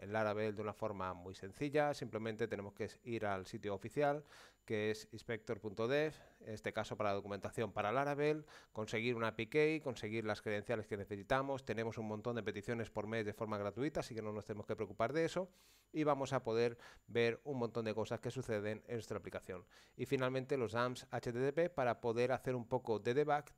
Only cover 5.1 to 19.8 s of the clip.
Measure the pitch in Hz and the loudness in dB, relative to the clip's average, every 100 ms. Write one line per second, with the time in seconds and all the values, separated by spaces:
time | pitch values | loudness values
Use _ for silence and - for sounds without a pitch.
5.1 | 113 - 113 - 107 107 98 113 143 151 | -12 -6 -6 -4 -6 -4 -2 2 2 2
6.1 | 147 - - 117 107 107 104 107 107 107 | -2 -16 -18 -12 -6 -4 -2 -2 0 2
7.1 | 101 101 101 104 - 110 98 104 123 143 | 0 -2 -6 -4 -2 -2 0 2 2 2
8.1 | 143 147 156 147 - - - 107 113 117 | 2 2 2 -2 -18 -12 -8 -2 0 0
9.1 | 117 113 107 110 151 151 156 151 113 110 | 2 0 0 0 4 4 4 -2 -4 -2
10.1 | 113 107 104 - 104 104 113 104 104 95 | -2 0 -2 0 -2 0 -2 -2 -4 -4
11.1 | 101 98 135 139 135 135 110 113 113 110 | -6 0 0 2 -2 -2 -2 -2 -2 -4
12.1 | 107 120 120 104 104 98 117 107 - 104 | -4 -2 -2 -2 -4 -4 -4 -4 -4 -2
13.1 | 113 104 98 110 107 101 101 143 165 - | -2 -2 -2 -2 -2 -2 -2 -2 -2 -4
14.1 | 110 107 107 - 107 - 110 101 98 113 | -4 -4 -4 -4 -6 -4 -4 -2 0 2
15.1 | 147 165 175 185 - - - _ 156 151 | 2 2 0 -4 -6 -20 -20 _ 0 2
16.1 | 139 135 131 117 113 120 117 - - - | 4 2 0 2 4 4 2 -12 -20 -2
17.1 | 117 117 113 - 135 117 117 110 107 104 | 4 4 4 -2 0 0 0 0 0 0
18.1 | 117 123 127 120 107 104 107 - 117 - | -2 -2 -4 0 0 0 -2 -4 -6 -4
19.1 | 104 95 92 - 92 - - | -6 -4 -8 -8 -10 -12 -20